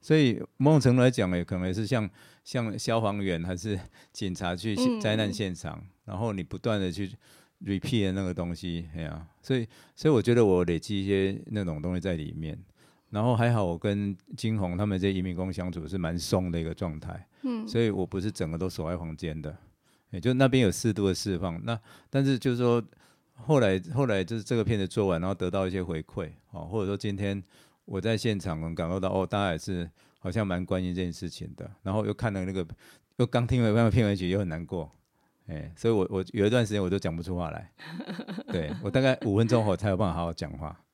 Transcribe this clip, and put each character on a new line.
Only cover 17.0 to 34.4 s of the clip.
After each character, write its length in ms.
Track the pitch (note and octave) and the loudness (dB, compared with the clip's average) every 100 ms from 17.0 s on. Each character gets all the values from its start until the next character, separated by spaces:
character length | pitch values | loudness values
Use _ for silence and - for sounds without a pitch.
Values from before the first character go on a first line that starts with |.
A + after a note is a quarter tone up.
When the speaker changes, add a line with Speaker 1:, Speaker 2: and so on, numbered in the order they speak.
| E2+ F2 F#2 _ | -10 -12 -14 _
Speaker 2:
嗯。 260 | C4+ A#3+ A3 | -6 -6 -2
Speaker 1:
所 120 | A#2+ | 0
以 100 | A#2 | 2
我 140 | G2 | 0
不 140 | F2+ G2 | -2 -2
是 140 | G2 | -4
整 180 | - E2 | -4 -4
个 80 | D#2+ | -2
都 100 | F2+ | -4
锁 220 | - D#2+ | -4 -4
在 60 | F2 | -4
房 180 | E2+ | -6
间 260 | D#2 F2 D#2 | -8 -8 -6
的， 140 | D2 - _ _ _ _ _ | -8 -12 _ _ _ _ _
也 80 | F#2+ | -4
就 140 | G2+ | 0
那 160 | B2+ C3+ | 4 4
边 160 | C3 | 6
有 80 | A2+ | 4
适 200 | - A#2 | 4 0
度 140 | G#2 G2 | 2 2
的 80 | |
释 240 | F2+ G#2 F2+ | 2 0 -2
放。 240 | F2+ E2+ | -2 -6
那， 140 | A2+ A2 - - _ | -6 -8 -10 -20 _
但 160 | C#3 | 0
是 140 | C3+ C3 | 2 2
就 120 | C3+ | 0
是 60 | A#2+ | 2
说， 260 | B2 A#2+ G#2+ _ _ _ _ | 4 2 0 _ _ _ _
后 260 | _ A#2 D3+ | _ 2 4
来， 180 | A2 F#2+ F#2 | 6 4 0
后 120 | B2+ C3+ | 0 2
来 180 | G2+ | 2
就 120 | F#2 A2+ | 0 -4
是 60 | |
这 140 | G2+ A#2+ | -2 0
个 80 | |
片 140 | G2+ A2 | 2 2
子 80 | F#2+ | 0
做 200 | - G2 | 2 2
完， 120 | E2+ | 2
然 80 | F2+ | 0
后 60 | |
得 160 | G2 F#2 | -2 -2
到 160 | F#2+ F#2+ | 0 0
一 40 | |
些 120 | F#2 | -2
回 200 | F2+ E2 | -2 -4
馈， 280 | D#2 - D#2+ D2+ _ | -6 -8 -8 -10 _
哦， 140 | F2+ | -14
或 160 | D#2+ A2 | -6 -4
者 60 | F#2+ | -2
说 100 | G2+ | -2
今 180 | G#2+ | -4
天 280 | G2 G2+ G2 F#2 _ _ _ | -4 -2 -4 -8 _ _ _
我 160 | - G2 | -8 -4
在 160 | F#2+ A2 | 0 0
现 240 | A#2 G#2 | 0 -2
场 180 | F#2 D#2+ | -2 -4
能 140 | D#2+ | -4
感 140 | E2 E2 | -4 -2
受 100 | F#2 | 0
到， 120 | F#2+ | 0
哦， 160 | F#2+ F#2 | 0 0
大 120 | G2+ | 0
家 140 | G2 | 0
也 60 | D#2+ | -2
是 300 | - F#2 E2+ _ _ _ | -4 -4 -6 _ _ _
好 120 | F#2 | -4
像 160 | F2+ G2+ | -2 0
蛮 180 | F2 | -2
关 180 | F#2 F#2 | 0 -2
心 120 | F#2 | 0
这 80 | F2 | -2
件 100 | F2+ | -4
事 160 | E2 F2+ | -4 -10
情 240 | - D#2 | -10 -14
的。 160 | D2+ E2 - | -12 -16 -10
然 120 | F#2+ | -4
后 120 | G#2 G#2+ | -2 -2
又 80 | |
看 180 | G#2 A#2 | -2 -2
了 120 | G2 F#2 | -2 -4
那 60 | |
个， 140 | F#2+ E2+ - - - _ _ | -4 -6 -10 -20 -20 _ _
又 80 | A#2+ | 2
刚 200 | B2 A#2 | 2 2
听 160 | B2+ | 4
了 280 | A#2 G#2+ A#2 | 4 6 6
片 160 | B2+ G#2+ | 6 4
尾 100 | G2+ | 2
曲， 140 | F2+ | 2
又 80 | |
很 100 | F#2+ | 0